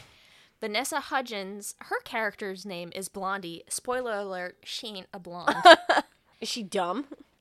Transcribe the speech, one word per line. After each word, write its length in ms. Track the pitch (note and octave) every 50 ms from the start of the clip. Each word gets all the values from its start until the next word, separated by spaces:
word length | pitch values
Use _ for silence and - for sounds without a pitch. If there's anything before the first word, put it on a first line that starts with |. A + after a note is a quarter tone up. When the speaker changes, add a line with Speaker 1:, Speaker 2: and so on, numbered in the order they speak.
| -
Speaker 1:
<laughs> 560 | - - - - - - - - - _ -
Vanessa 400 | - A3 G#3 G#3+ B3+ - D#4+ C#4+
Hudgens, 720 | C4 - D#4 C4+ C4 A#3 A3+ G3+ G3 F#3 G3+ G#3 G3+ - - -
her 220 | - - F#4 B4 -
character's 640 | - - A#3 A3 G#3 G3 - A3 G3 F#3+ F#3 F#3
name 240 | G#3 F#3 F3 F3 E3+ -
is 140 | - F#3+ -
Blondie. 560 | - G3+ F#3+ F#3+ G3 G3 F#3 E3+ E3+ - - -
Spoiler 420 | - - - - B3 B3+ B3+ A#3 A3
alert, 460 | G3+ G#3 G3 F#3+ F3+ F3+ F3+ - _ -
she 260 | - - - - A3+
ain't 180 | G#3 F#3 F3+ - -
a 40 | G3+
blonde. 380 | F3 F3 F3 F3 E3+ - - - - F4+ E4 - - - E4+
Speaker 2:
<laughs> 440 | D#4 - - _ _ _ _ _ - -
Is 80 | -
she 120 | - B3 G#3+
dumb? 440 | F3+ - G3 F3+ F3 F3+ A#3 C#4+ - D4+ - - _ _ _